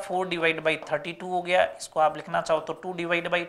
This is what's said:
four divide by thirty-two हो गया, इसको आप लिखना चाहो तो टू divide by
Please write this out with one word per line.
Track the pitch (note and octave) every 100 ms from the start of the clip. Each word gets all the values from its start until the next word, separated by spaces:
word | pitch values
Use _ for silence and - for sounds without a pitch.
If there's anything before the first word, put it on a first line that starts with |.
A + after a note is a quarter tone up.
four | - F3+ F#3
divide | F3 E3 D#3+ D#3
by | D3+ -
thirty-two | D#3 E3+ E3+ F#3
हो | F3+
गया, | F3 F3+ F3+ -
इसको | - -
आप | D#3 D#3
लिखना | D3+ E3+
चाहो | E3 D#3+
तो | D#3
टू | D#3 F#3
divide | F3+ E3+ F3 E3+
by | F3